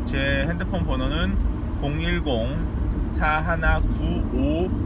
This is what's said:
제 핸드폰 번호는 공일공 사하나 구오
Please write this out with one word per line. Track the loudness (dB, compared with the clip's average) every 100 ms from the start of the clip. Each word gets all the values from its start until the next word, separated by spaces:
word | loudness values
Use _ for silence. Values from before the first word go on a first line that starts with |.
제 | -2 -2 0 0 0
핸드폰 | -2 -2 0
번호는 | 0 0 0 0 0 2 0 -2 -4 -2
공일공 | -2 0 0 0 0 0 0 -2 -2 -2 0 0 0
사하나 | 0 2 2 0 2 2 4
구오 | 2 0 0 0 0 0 0 2 0 0